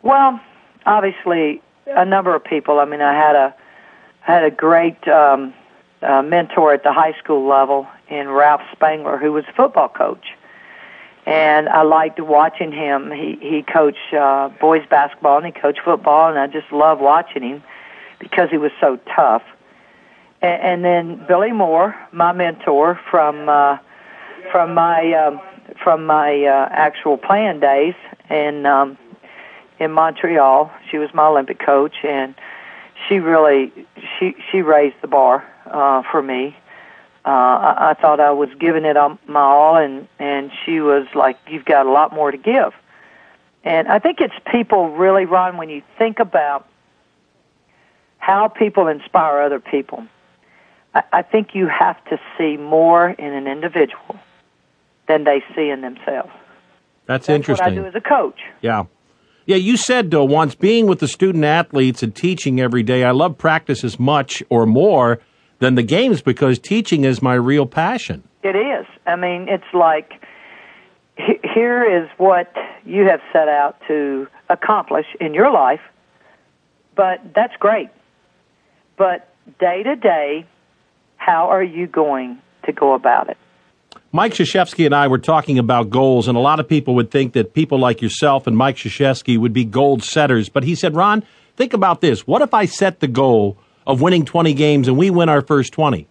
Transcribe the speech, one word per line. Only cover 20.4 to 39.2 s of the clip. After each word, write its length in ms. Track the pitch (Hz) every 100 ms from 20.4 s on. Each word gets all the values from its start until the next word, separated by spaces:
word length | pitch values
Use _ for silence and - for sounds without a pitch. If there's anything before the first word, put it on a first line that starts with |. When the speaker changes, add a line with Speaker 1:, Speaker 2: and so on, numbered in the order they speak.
Speaker 1:
A-, 60 | 180
and 360 | 175 190 180
then 400 | 180 175 170 170 160
Billy 240 | 175 214
Moore, 420 | 226 180 160 190 208 -
my 220 | 170 170
mentor 680 | 180 175 165 - 143 156 175 -
from, 400 | 175 151 147 151
uh, 260 | 147 143 139 _ - - - - - -
from 220 | 185 170
my, 360 | 170 170 170 165
um, 260 | 165 151 143 - - _ -
from 220 | - 160
my, 400 | 160 156 147 143
uh, 240 | 143 135 135
actual 460 | 147 156 147 - 139
playing 440 | - 202 214 160
days 340 | 143 139 156 180 - - _
in, 380 | 156 147 147 143
um, 320 | 139 139 139 - - - - - - _ _
in 100 | 160
Montreal. 800 | 156 160 156 175 165 135 131 156 - -
She 80 | 151
was 100 | 151
my 120 | 165 156
Olympic 320 | 147 135 -
coach, 360 | - 139 147 -
and 300 | 143 139 135 131 - - - - - - -
she 120 | 196
really, 520 | 165 165 156 139 131 - - - - -
she, 160 | 185 - -
she 80 | 190
raised 360 | 165 151 147 131
the 80 | 147
bar, 340 | 139 131 131 - - -
uh, 360 | 151 139 135 127
for 100 | 160
me. 320 | 135 127 135 151 _ - - - _ _
Uh, 60 | -
I, 600 | 135 127 123 - - 156
I 40 |
thought 260 | 151 160 151
I 120 | 147
was 180 | 143 143 135
giving 240 | 165 160
it 140 | 156 147
all, 200 | 143 143